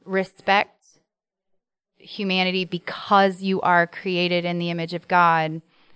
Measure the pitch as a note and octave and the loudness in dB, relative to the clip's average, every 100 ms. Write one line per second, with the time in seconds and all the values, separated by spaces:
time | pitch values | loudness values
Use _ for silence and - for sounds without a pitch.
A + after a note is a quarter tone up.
0 | F#3+ F#3+ F#3 - - G3 - _ _ _ | -6 -4 -4 -6 0 0 0 _ _ _
1 | _ _ _ _ _ _ _ _ _ _ | _ _ _ _ _ _ _ _ _ _
2 | - - G3 F#3 F#3 F#3 F3+ F3 - - | -16 -8 -2 0 0 -2 -4 -6 -8 -8
3 | - G3+ G3 F#3 F#3+ F#3+ - F3 E3+ - | 2 4 4 0 -2 -2 2 2 2 -4
4 | G3 F3 F3 F3 F3 F3 E3+ E3+ E3 F3 | -6 -2 0 0 -2 -4 -4 -6 -6 -8
5 | - F3+ E3+ E3 D#3+ D#3+ _ _ _ | 0 4 4 4 0 -6 _ _ _